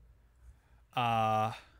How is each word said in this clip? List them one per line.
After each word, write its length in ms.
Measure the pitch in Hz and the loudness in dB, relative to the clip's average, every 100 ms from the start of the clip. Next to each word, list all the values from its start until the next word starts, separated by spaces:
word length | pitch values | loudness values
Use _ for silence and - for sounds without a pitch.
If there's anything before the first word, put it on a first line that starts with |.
| - - _ _ - - _ - - - | -20 -20 _ _ -20 -20 _ -20 -10 -2
Uh, 560 | 120 113 110 110 110 113 - | 0 2 2 0 -2 -6 -18